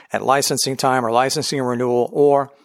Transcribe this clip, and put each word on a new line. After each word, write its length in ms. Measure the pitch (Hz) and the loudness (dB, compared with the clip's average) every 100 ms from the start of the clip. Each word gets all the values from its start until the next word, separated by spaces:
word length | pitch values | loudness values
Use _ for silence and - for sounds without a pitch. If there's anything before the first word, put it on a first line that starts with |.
| - | -8
at 80 | 107 | -4
licensing 560 | 104 135 143 135 - 131 | 0 0 0 -2 -4 -2
time 260 | 139 131 | 0 0
or 80 | 117 | 0
licensing 500 | 117 131 156 135 143 | 0 0 -2 -4 -4
renewal, 480 | 127 120 127 120 117 | -4 -2 0 0 0
or 380 | - 143 139 139 - | 2 4 2 0 -10